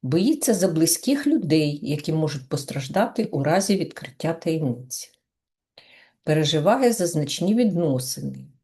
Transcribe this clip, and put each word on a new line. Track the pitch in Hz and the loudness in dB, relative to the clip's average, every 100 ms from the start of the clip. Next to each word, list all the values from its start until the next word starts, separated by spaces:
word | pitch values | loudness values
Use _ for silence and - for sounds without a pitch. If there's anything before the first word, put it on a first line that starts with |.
Боїться | 135 151 208 311 - | 0 0 2 0 0
за | 202 175 | 2 2
близьких | 160 165 - - 277 294 | 2 2 0 0 0 2
людей, | 294 175 156 151 147 | 0 2 2 2 -2
які | 120 147 - | -4 -4 -2
можуть | 156 151 139 - | -2 0 -4 -6
постраждати | 143 - 139 131 185 220 - 220 | -6 -6 -8 -4 -2 0 0 0
у | 143 | 0
разі | 139 175 196 190 | 2 2 2 0
відкриття | 156 - - - 151 | -2 -8 -16 -6 -4
таємниці. | 165 170 160 147 120 - - - _ _ _ _ _ _ - _ - _ _ | -2 -2 0 -2 -4 -8 -14 -14 _ _ _ _ _ _ -20 _ -20 _ _
Переживає | - 156 156 156 151 247 269 | 0 2 2 2 2 4 4
за | 226 175 | 2 0
значні | 156 143 - 175 220 | 0 -2 -2 2 4
відносини | 233 170 165 127 - - 143 131 131 _ | 2 2 0 0 -2 -6 -8 -10 -16 _